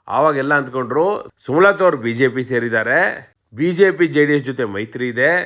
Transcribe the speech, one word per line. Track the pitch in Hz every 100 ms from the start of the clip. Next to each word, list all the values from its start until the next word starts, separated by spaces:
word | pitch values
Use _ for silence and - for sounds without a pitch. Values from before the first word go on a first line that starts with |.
| -
ಆವಾಗೆಲ್ಲ | 117 156 143 135
ಅಂದ್ಕೊಂಡ್ರು, | 147 127 127 120 131 180 - - - -
ಸುಮಲತಾ | 147 196 190
ಅವ್ರು | 185 147
ಬಿ | 117
ಜೆ | 117 131
ಪಿ | 127
ಸೇರಿದ್ದಾರೆ, | 123 123 117 113 110 147 196 - - _ _
ಬಿ | 107 165
ಜೆ | 175 196
ಪಿ | 160 170
ಜೆ | 143 147
ಡಿ |
ಎಸ್ | 143
ಜೊತೆ | 131 127
ಮೈತ್ರಿ | 113 98 110 123 123
ಇದೆ | 117 139 180